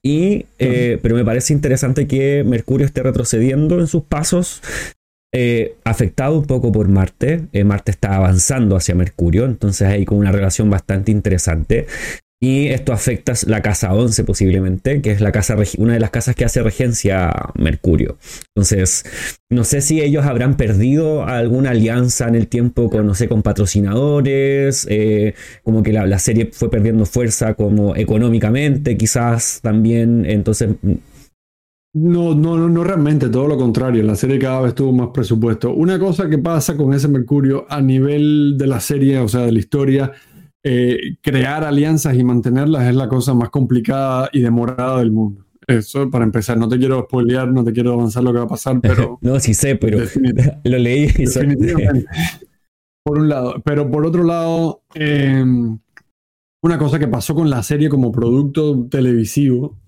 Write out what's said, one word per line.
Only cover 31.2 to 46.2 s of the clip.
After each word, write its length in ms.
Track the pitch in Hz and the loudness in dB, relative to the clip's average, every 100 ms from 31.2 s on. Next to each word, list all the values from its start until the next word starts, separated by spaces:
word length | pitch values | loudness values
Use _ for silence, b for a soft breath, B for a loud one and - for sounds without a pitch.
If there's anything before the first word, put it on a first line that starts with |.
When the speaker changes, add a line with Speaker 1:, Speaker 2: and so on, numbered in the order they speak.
| b _ _ _ _ _ _ | b _ _ _ _ _ _
Speaker 2:
No, 400 | 151 170 175 170 | -2 0 2 2
no, 220 | 151 165 165 | 2 2 2
no, 120 | 170 | 2
no 140 | 170 | 0
realmente, 440 | 175 190 147 156 127 | 0 0 2 2 0
todo 180 | 120 143 | 0 0
lo 120 | 139 | 0
contrario. 440 | 127 - 127 117 | 0 0 0 2
La 140 | 107 104 | 2 0
serie 220 | 131 135 | 0 0
cada 240 | 131 131 | 0 0
vez 120 | 127 | -2
tuvo 180 | 127 135 | 0 0
más 160 | 127 123 | 0 0
presupuesto. 580 | 131 110 113 117 110 - | -4 -2 0 0 0 -2
Una 240 | - 170 185 | 0 0 0
cosa 300 | 190 165 175 | 0 -2 0
que 100 | 151 | -2
pasa 380 | 165 160 - 151 | 0 -2 -2 0
con 180 | 135 | 0
ese 120 | 139 147 | 2 2
Mercurio 600 | 139 123 143 135 135 - | 0 0 2 2 -2 -4
a 120 | 147 | 0
nivel 760 | 135 131 139 147 151 151 143 139 | 2 2 2 2 2 2 2 0
de 100 | 139 | 0
la 140 | 120 | -2
serie, 380 | - 143 135 135 | -2 0 2 2
o 100 | 113 | 0
sea, 140 | 123 | 0
de 100 | 120 | 2
la 60 | 113 | 0
historia, 520 | - 143 135 135 135 B B B B _ | 0 -2 2 0 -2 B B B B _
eh, 520 | 143 123 123 - - - | -2 0 0 -2 -6 -6
crear 440 | - 135 131 151 | -2 0 0 -2
alianzas 500 | 156 143 151 156 156 127 | -2 0 2 0 2 2
y 80 | |
mantenerlas 640 | 123 123 120 127 147 156 123 | 2 0 0 0 0 2 2
es 60 | |
la 140 | 127 127 | 0 0
cosa 260 | 127 127 | -2 0
más 160 | 123 120 | 0 0
complicada 800 | 143 123 123 110 135 135 127 135 | -2 0 0 0 -2 -2 -2 -2
y 80 | 143 | 0
demorada 600 | 120 120 120 127 127 131 | 2 2 -2 -4 -2 0
del 100 | 117 | 0
mundo. 340 | 107 107 98 _ _ - | 0 -2 -6 _ _ 0
Eso 420 | 120 104 139 135 | 0 0 -4 -2
para 160 | 131 | 0